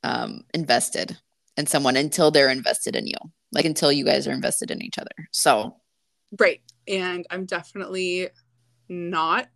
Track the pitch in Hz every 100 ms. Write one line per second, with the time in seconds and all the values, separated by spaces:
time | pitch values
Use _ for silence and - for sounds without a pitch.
0 | - 123 117 - - 170 147 120 - -
1 | 90 170 _ _ _ - 147 151 135 131
2 | 151 165 156 151 135 131 - - - -
3 | - - 165 _ _ - 160 151 151 143
4 | 139 139 135 135 135 - - - - -
5 | - - 156 - 160 117 - - _ _
6 | _ _ _ 202 202 151 _ _ - 190
7 | 180 180 - 185 185 175 - 196 190 185
8 | 185 180 180 _ _ _ _ _ _ 180
9 | 170 175 160 175 -